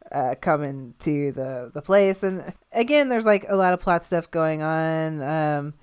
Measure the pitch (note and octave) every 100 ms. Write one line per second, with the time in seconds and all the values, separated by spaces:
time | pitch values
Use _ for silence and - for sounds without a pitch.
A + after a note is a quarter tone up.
0 | - C#3 B2+ C3+ - D#3 C#3+ C#3 B2+ A#2
1 | - D3 C#3+ C3+ C3 C3 A#2+ D3 - G3
2 | G3 F#3+ G3 F#3 D3 - _ A3+ A#3+ D4
3 | C4+ A#3 A3 G3+ G3+ G3 F#3 F3+ - E3+
4 | - F3 E3 E3 D#3+ D#3 D#3 D#3+ D#3+ D#3+
5 | D#3+ D#3 C3+ D#3 D3+ D3 C#3+ -